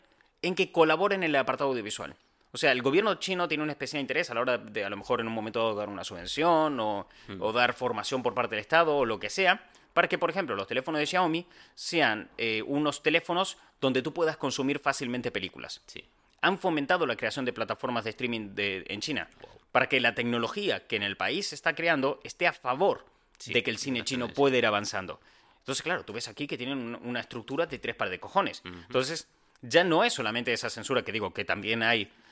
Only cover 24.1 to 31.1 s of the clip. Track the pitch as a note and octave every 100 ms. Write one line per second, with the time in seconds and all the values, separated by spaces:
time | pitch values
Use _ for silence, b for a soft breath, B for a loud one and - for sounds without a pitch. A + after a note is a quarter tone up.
24.1 | B2+ A#2 C3+ C#3 B2+ A2+ G#2 G#2 G2+ F#2
25.1 | F2 b b b b - C3+ D#3+ F3 -
26.1 | G#2+ A#2 A2 C#3+ C#3 B2 C#3 A#2 A#2+ B2
27.1 | A#2+ - A#2+ A2 C#3 E3 B2 - - G#2
28.1 | F2+ G2+ F#3+ E3+ F2+ F2+ F2+ F2 B2+ C3+
29.1 | E3 - _ _ _ A#2+ D3+ F3+ D#3+ A#3
30.1 | - A2 A#2 B2 A2+ A#2 A2+ G#2 B2 A2